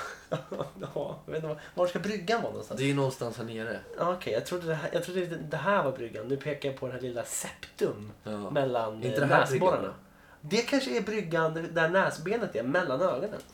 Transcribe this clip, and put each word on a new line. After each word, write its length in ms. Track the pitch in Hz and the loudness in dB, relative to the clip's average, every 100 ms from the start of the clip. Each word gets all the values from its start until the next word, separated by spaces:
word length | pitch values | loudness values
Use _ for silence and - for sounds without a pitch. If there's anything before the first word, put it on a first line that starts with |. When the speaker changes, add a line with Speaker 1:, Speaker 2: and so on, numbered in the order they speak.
| - - - 160 - 190 - 190 - | -4 -10 -6 -6 -4 -6 -6 -8 -8
Speaker 1:
Ja, 240 | 156 143 - - | -4 -4 -6 -6
jag 60 | |
vet 40 | 156 | -4
inte 120 | 156 | -4
var, 120 | 151 - | -6 -6
var 120 | - 180 | 2 2
ska 120 | 180 | 2
bryggan 440 | 196 214 175 226 | -2 -2 0 0
vara 80 | 131 | 0
någonstans? 280 | 104 107 110 | -6 -6 0
Speaker 2:
Det 100 | 139 | 2
är 40 | |
någonstans 420 | 139 135 - 120 113 | 4 2 0 -4 -4
här 60 | |
nere. 360 | 113 110 113 98 - - | -6 -4 -4 -6 -6 -2
Speaker 1:
Ja, 140 | 170 | 0
okej, 180 | 185 - | 0 0
jag 140 | 147 - | 0 0
trodde 200 | 180 165 | -4 -2
det 80 | |
här, 160 | 156 160 | -2 0
jag 120 | 170 | -2
trodde 220 | 170 185 170 | 0 -2 -2
det, 100 | 160 | -4
det 200 | 131 151 | -4 -2
här 260 | 170 202 | 2 4
var 80 | 139 | 4
bryggan. 360 | 131 117 107 117 | 0 -4 -6 -2
Nu 80 | 135 | -2
pekar 320 | 151 143 143 | -2 -2 -4
jag 100 | 135 | -4
på 80 | 131 | -6
den 80 | |
här 80 | 127 | -4
lilla 220 | 127 117 | -4 -4
septum 880 | 113 - 190 - - - 175 107 107 - | -4 -4 -6 -10 -12 0 0 0 -8 -10
Speaker 2:
Ja. 260 | 107 104 98 | -6 -4 -2
Speaker 1:
mellan, 440 | 143 135 120 110 | 2 2 2 0
Speaker 2:
Inte 140 | 110 123 139 | -2 -2 2
Speaker 1:
eh, 60 | 139 | 6
Speaker 2:
det 60 | |
här 60 | 151 | 6
Speaker 1:
näsborrarna. 360 | - 131 180 135 | 6 4 4 4
Speaker 2:
bryggan, 160 | 98 - - - - - | 0 -6 -16 -20 -20 -14
då? 80 | 151 | 0
Speaker 1:
Det 140 | 208 | 0
kanske 340 | 240 277 262 240 | 4 2 2 0
är 40 | |
bryggan 680 | 202 214 165 165 160 160 165 | 0 -2 0 2 2 2 0
där 140 | 165 160 | 2 4
näsbenet 680 | 190 160 139 165 233 202 107 | 6 4 2 0 0 0 -2
är, 60 | |
mellan 380 | 123 175 160 135 | 2 2 2 2
ögonen. 400 | 180 131 185 - - | 2 2 -2 -6 -8